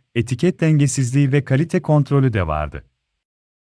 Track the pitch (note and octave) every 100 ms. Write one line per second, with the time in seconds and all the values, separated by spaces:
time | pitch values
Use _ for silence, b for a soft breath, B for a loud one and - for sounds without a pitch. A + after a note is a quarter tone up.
0 | _ A#2+ A2+ B2 E3 - D#3+ D3+ C#3 -
1 | B2 C3+ C#3 C#3+ C3+ C3 D#3+ F3+ - D3+
2 | C#3 C#3+ C3+ G#2 D#2+ D2+ D2+ C#2 - _
3 | _ _ _ _ _ _ _